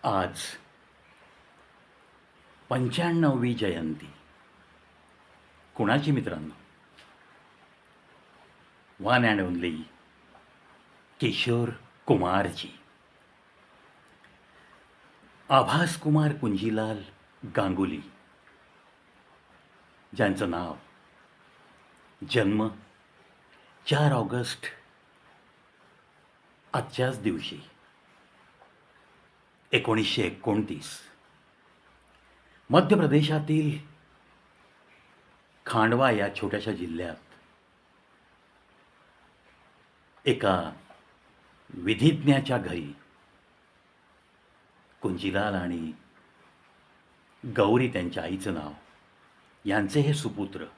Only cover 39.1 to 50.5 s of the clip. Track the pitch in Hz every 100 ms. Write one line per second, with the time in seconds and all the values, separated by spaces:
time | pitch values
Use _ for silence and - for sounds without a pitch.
39.1 | _ _ _ _ _ _ _ _ _ _
40.1 | - 139 - 104 92 80 - - - _
41.1 | _ _ _ _ _ _ 90 87 107 143
42.1 | 151 139 135 135 123 92 87 73 71 -
43.1 | _ _ _ _ _ _ _ _ _ _
44.1 | _ _ _ _ _ _ _ _ _ 101
45.1 | 87 98 98 104 95 87 85 80 78 -
46.1 | _ _ _ - _ _ _ _ _ _
47.1 | _ _ _ 131 110 101 120 123 92 87
48.1 | 87 82 95 101 82 73 73 - - _
49.1 | _ _ _ _ _ 101 104 98 151 143
50.1 | 147 110 98 95